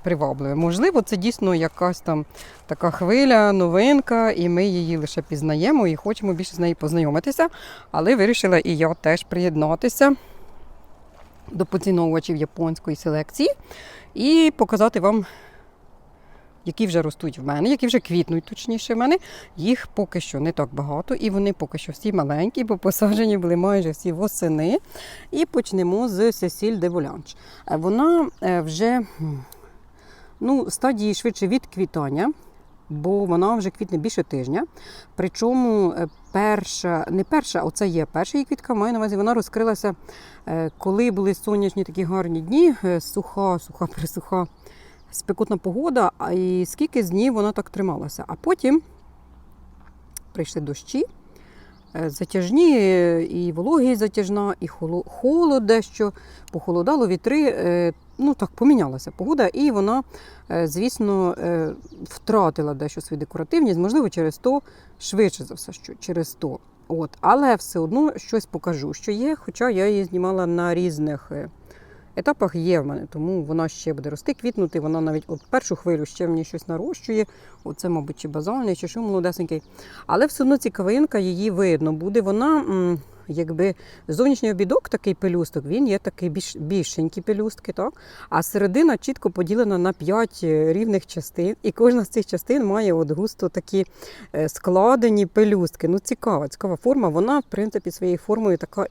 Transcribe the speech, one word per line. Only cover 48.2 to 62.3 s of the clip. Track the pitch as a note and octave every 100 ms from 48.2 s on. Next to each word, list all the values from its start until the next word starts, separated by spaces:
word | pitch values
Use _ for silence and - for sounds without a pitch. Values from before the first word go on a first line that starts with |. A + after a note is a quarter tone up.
| C#3+
А | E3
потім | - F4+ C4 D#4 - - - - - - - - - - - - - - -
прийшли | - D#3 -
дощі, | D3 C#3+ - C4+ F4 - - - - - - - - D#3+
е, | D#3+
затяжні, | C#3+ F3+ F#3+ F3+ C4 F4 C4+
е, | G3 F#3 F3 E3+
і | E3 F3 F3
вологість | D#3+ G#3 D#4+ B3+ A#3
затяжна, | G#3 G#3+ G3 G3+ G3+ -
і | E3+
холо-, | - D#3+ F3 -
холод | - B3 D#4+ E4+ C4+ G#3
дещо, | A3+ - - G#3 - - - -
похолодало, | E3+ - E3+ F3 D4+ A3+
вітри, | F3+ - D4
е, | C#4+ - F3 F3 E3+ - - -
ну | C#4
так, | C4+ G3
помінялася | - B3 C4+ D3 C3 -
погода, | - G3 D#4 G3
і | - D4
вона, | G#3+ G3 B3 - - - - -
е, | E3+ E3
звісно, | D#3+ A#3 - G#3 G3 F3+ -
е, | E3+ E3+ D#3+ - - -
втратила | - - -